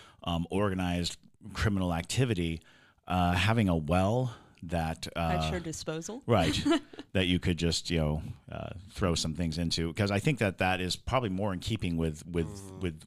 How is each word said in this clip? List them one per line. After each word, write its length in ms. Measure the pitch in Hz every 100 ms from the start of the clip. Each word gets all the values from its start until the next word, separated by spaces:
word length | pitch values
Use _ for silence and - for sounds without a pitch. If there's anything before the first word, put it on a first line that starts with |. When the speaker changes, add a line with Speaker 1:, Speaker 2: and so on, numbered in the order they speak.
| - -
Speaker 1:
um, 220 | 87 85 85
organized 680 | 95 104 95 90 87 85 - - _ 104
criminal 400 | - 107 98 90
activity, 680 | 85 85 - 127 92 85 82 - - _ _ -
uh, 260 | 90 87
having 340 | 90 98 117 98
a 80 | 85
well 580 | 76 87 95 123 123 - - -
that, 440 | 85 85 80 80 - 85
uh, 220 | 82 80
Speaker 2:
At 80 | 80
your 100 | 117
disposal. 600 | 165 - - 160 165 240 -
Speaker 1:
Right. 360 | 107 82 -
Speaker 2:
<laughs> 180 | 285 330 - - -
Speaker 1:
That 140 | 95 92
you 140 | 87
could 160 | 92 80
just, 320 | 85 82 -
you 80 | 85
know, 240 | 76 78 - - -
uh, 180 | 76 - 90 -
throw 240 | - 95 80
some 180 | 82
things 240 | 76 85 78
into. 340 | 85 85 82
'Cause 180 | 80 101
I 80 | 101
think 180 | 160 147
that 200 | 101 87
that 220 | 92 92
is 140 | 90
probably 340 | - - 127 113
more 220 | 92 104
in 60 | 87
keeping 380 | - 107 92 82
with, 280 | 82 76
with, 220 | 82 87 78
Speaker 3:
Mm. 340 | 101 95 95
Speaker 1:
with, 200 | 92 78